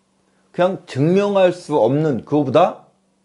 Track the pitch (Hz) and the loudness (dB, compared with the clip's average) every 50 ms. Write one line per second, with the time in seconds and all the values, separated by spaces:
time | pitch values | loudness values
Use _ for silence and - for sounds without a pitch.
0 | _ _ _ _ _ _ _ _ _ _ - - 175 190 190 - - - - 127 | _ _ _ _ _ _ _ _ _ _ -4 -2 -2 -2 -2 -6 -12 -10 -4 -2
1 | 143 165 180 196 202 202 202 196 190 180 170 - - - 151 143 110 120 135 147 | 0 0 2 0 0 0 0 2 2 2 0 -2 -8 -4 0 0 2 2 0 0
2 | 160 156 131 104 - - 143 151 147 131 113 156 180 208 - - - _ _ _ | -2 -2 -4 -4 -6 -2 -2 -2 0 2 2 2 2 2 -2 -8 -20 _ _ _
3 | _ _ _ _ - | _ _ _ _ -6